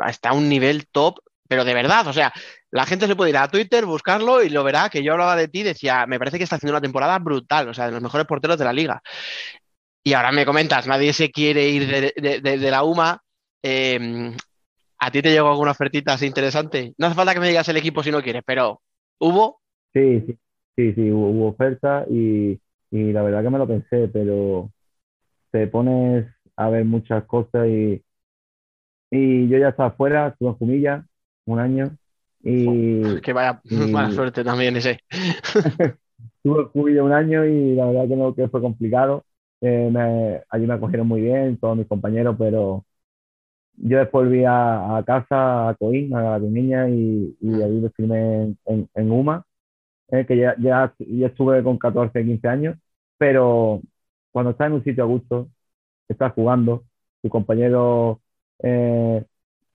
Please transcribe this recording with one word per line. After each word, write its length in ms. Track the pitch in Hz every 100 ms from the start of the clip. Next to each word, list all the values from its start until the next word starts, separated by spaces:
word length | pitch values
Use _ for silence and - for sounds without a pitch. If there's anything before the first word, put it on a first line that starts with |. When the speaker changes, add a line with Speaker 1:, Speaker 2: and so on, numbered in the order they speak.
| -
Speaker 1:
está 220 | 123 117
a 40 |
un 140 | 139 147
nivel 400 | 139 131 151 -
top", 320 | 147 156 185 _ _ -
pero 160 | 131
de 100 | 123
verdad, 320 | 123 131 214 170
o 40 |
sea, 200 | 139 139 - - - -
la 160 | 123 135
gente 200 | 185 208
se 80 | 190
puede 140 | 175
ir 60 | 143
a 100 | 143
Twitter, 380 | 196 214 240 208
buscarlo 560 | 156 - 202 233 254
y 80 | 175
lo 140 | 147
verá, 260 | 139 147 202
que 120 | 151
yo 80 | 143
hablaba 240 | 165 175 170
de 120 | 160
ti, 140 | 170
decía, 420 | 208 156 139 127 123
"Me 120 | 127
parece 200 | 127 170
que 60 |
está 120 | 175 160
haciendo 160 | 147
una 80 | 147
temporada 360 | 139 131 143 185
brutal, 480 | 165 139 120 151 123
o 60 |
sea, 120 | 117 120
de 60 |
los 100 | 117
mejores 240 | 120 143 156
porteros 320 | 143 156 165
de 60 | 127
la 60 |
liga". 280 | 127 160 - - - - - - - _ _ _ _
Y 100 | 143
ahora 200 | 135 123
me 120 | 143 139
comentas, 400 | 147 156 131 127
"Nadie 260 | 135 143
se 180 | 147 156
quiere 380 | 147 151 147 143
ir 180 | 143 139
de, 260 | 139 135 -
de, 240 | 143 131
de, 180 | 139 139
de 120 | 135
la 120 | 135
uma". 380 | 156 170 165 180 _ _ _ _
Em, 760 | 139 131 131 123 117 117 120 117 - _ _ _ _ -
¿a 120 | 131
ti 100 | 139
te 80 | 160
llegó 180 | 156 147
alguna 220 | 143 147
ofertita 420 | 143 135 147 143
así 120 | 131 139
interesante? 680 | 135 135 147 156 143 120 -
No 80 | 170
hace 80 | 170
falta 180 | 185
que 60 | 180
me 80 | 175
digas 200 | 170 160
el 60 | 156
equipo 240 | 156 156
si 80 | 147
no 100 | 147
quieres, 200 | 123 120 -
pero 360 | 131 120 104 _ _ _ -
¿hubo? 420 | 160 185 220 - _ _ _
Speaker 2:
Sí, 280 | 135 135 117 110
sí, 120 | 120 _ _ _ -
sí, 160 | 120
sí, 160 | 104 107
hubo, 180 | 107 101
hubo 180 | 110 110
oferta 560 | 107 135 131 139 143 -
y, 500 | 120 110 107 104 95 _ _ -
y 220 | 107 107
la 100 | 104
verdad 200 | 104 104
que 80 | 117
me 80 | 135
lo 80 | 123
pensé, 400 | 107 - 120 113
pero 640 | 107 104 101 98 95 104 _ _ _ _ _ _ _ _
te 140 | 110 107
pones 580 | 117 127 127 123 123 117 _ _ -
a 140 | 110
ver 140 | 113 113
muchas 380 | 113 110 110 -
cosas 420 | 120 110 120 117
y, 360 | 110 107 98 _ _ _ _ _ _ _ _ _ _ -
y 380 | 131 135 127 123
yo 100 | 131
ya 100 | 139
estaba 240 | 127 127
fuera, 360 | - 139 151 147
estuve 220 | - 123
en 40 | 113
Jumilla 500 | 117 139 143 143 160 _ _ _ -
un 120 | 117
año 360 | 127 131 139 151 _ _ _ _
y 600 | - 123 120 120 113 110 107
Speaker 1:
Uf, 140 | 98
que 120 | -
vaya, 300 | 127 127 123 -
Speaker 2:
y 180 | 113 110
Speaker 1:
<laughs> 20 |
mala 220 | 107 107
suerte 340 | 101 127 123
también 320 | 120 123 123 123
ese. 240 | 123 113 -
Speaker 2:
<laughs> 880 | 175 180 165 - 214 160 - 160 - _ _ 113 _
Estuve 240 | 143 151
en 60 | 135
Jumilla 340 | 143 147 147
un 100 | 139
año 320 | 147 160 156 156
y 280 | 151 135
la 120 | 127 123
verdad 220 | 127 127
que 80 | 131
no, 180 | 131
que 140 | 127 123
fue 120 | 127
complicado. 640 | 120 113 113 123 135 143 _ _ _ -
Eh, 280 | 123 120 120
me, 500 | 120 117 117 110 85 -
allí 160 | 113 117
me 80 |
acogieron 320 | 117 110 117 113
muy 140 | 113
bien, 340 | 113 131 135 117
todos 180 | 113 113
mis 100 | 107
compañeros, 500 | 104 104 110 120 113
pero 460 | 110 110 98 95 - _ _ _ _ _ _ _ _ -
yo 220 | 117 131
después 280 | 131 135 127
volví 180 | 127
a, 520 | 127 123 120 110 95 110
a 60 |
casa, 680 | 107 127 120 139 131 123 113
a 40 | 110
Coín, 380 | 107 131 143 123
a 60 |
La 180 | 113 107
Coruña, 480 | 107 113 131 127 127
y, 460 | 120 113 107 90 -
y 80 | 110
Speaker 1:
Mm. 120 | 110
Speaker 2:
ahí 100 | 104 110
me 100 | 113
firmé 520 | - 110 110 113 110
en, 140 | 110 101 -
en, 240 | 110 -
en 180 | - 110
uma, 340 | 117 143 165 - _ _ _ _ _ -
eh, 180 | 131 127
que 100 | 123
ya, 180 | 123 120
ya, 340 | 123 127 131 -
ya 300 | - 117 127
estuve 340 | 127 131 131
con 140 | 123 120
catorce, 460 | 123 117 117 120
quince 240 | 113 113 120
años, 300 | 131 156 160 _ _ _ -
pero 640 | 143 135 123 117 113 104 - _ _ _ _
cuando 200 | 123 123
estás 160 | 117 151
en 60 |
un 100 | 151
sitio 200 | 131 123
a 20 | 117
gusto, 400 | 123 - 123 123 _ _ _ _ _ -
estás 240 | 107 110
jugando, 500 | - 113 123 117 120 - _ _ _
tus 80 | 107
compañeros, 840 | 117 101 113 123 123 123 120 117 113 _ _ _ _
eh, 640 | 123 123 120 117 117 113 110 _ _ _ _